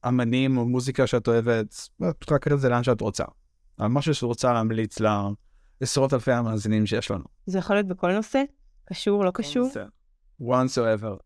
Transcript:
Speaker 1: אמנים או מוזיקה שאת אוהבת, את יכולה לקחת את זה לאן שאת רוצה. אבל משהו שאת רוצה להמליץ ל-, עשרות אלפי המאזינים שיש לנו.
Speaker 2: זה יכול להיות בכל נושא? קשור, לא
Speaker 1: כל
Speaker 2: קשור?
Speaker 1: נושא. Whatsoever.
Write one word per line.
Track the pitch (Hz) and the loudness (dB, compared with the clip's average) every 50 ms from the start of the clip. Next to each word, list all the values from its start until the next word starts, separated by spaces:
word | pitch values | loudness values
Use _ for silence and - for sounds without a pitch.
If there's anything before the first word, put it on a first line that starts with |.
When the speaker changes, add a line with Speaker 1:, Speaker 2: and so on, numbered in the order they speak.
| - 123 | 0 0
Speaker 1:
אמנים | 123 127 123 117 120 127 135 135 135 127 | 0 2 2 2 0 2 2 2 2 0
או | 120 | 0
מוזיקה | 120 123 127 123 135 131 - 135 117 | 0 0 -2 -2 -2 0 0 0 2
שאת | - 123 107 - | 2 0 2 2
אוהבת, | 117 117 113 117 117 113 110 107 - - - - _ _ 180 180 | 2 2 4 2 0 0 0 -4 -8 -16 -18 -18 _ _ -4 -4
את | 156 - - | -4 -4 -2
יכולה | - 151 139 | 0 0 0
לקחת | - 156 | 2 2
את | 147 143 | 0 2
זה | 135 127 | 2 2
לאן | 120 120 120 | 2 2 2
שאת | 127 123 107 | 2 0 0
רוצה. | - 107 98 - - - - _ _ _ _ _ _ _ _ - | 0 -4 -4 -4 -6 -8 -8 _ _ _ _ _ _ _ _ -4
אבל | 107 107 | -2 0
משהו | 123 143 143 160 147 | 0 0 0 0 0
שאת | - - | 0 0
רוצה | 117 120 - - 127 120 | -4 -2 0 2 2 2
להמליץ | 117 113 113 113 110 113 107 - - | 2 2 0 0 0 -2 -4 -2 0
ל-, | 110 107 107 104 101 101 104 - _ _ _ _ _ _ _ _ | 0 2 2 2 0 -4 -6 -8 _ _ _ _ _ _ _ _
עשרות | 131 123 - 143 135 135 139 | -6 -2 0 2 2 2 2
אלפי | 123 117 - | 0 2 2
המאזינים | 127 120 120 113 113 107 101 110 110 107 107 | 0 2 0 -2 -2 -2 0 0 2 2 2
שיש | 101 113 110 - - | 2 0 -4 -2 -4
לנו. | 107 92 - - _ _ _ | -6 -6 -6 -12 _ _ _
Speaker 2:
זה | - 185 190 | -4 -4 -4
יכול | 180 - 202 | 0 0 0
להיות | 202 214 190 | 0 0 -2
בכל | 180 - - 175 | -4 -2 -2 0
נושא? | 185 208 220 - - 269 277 285 - _ _ _ _ _ _ | 0 0 -2 0 0 0 0 0 -6 _ _ _ _ _ _
קשור, | - 190 - - 214 202 208 202 | -14 -12 -4 -2 0 2 2 2
לא | 180 | 0
Speaker 1:
כל | 180 - 220 | 0 -2 -6
Speaker 2:
קשור? | - - 254 247 | -4 -2 -2 -2
Speaker 1:
נושא. | 262 269 - 98 101 _ _ _ _ _ _ _ _ _ _ | -2 -4 -8 -12 -14 _ _ _ _ _ _ _ _ _ _
Whatsoever. | 120 117 123 127 127 127 - - 117 113 110 107 107 110 98 95 - | -4 0 2 2 2 2 0 0 2 2 0 0 -2 -8 -10 -10 -14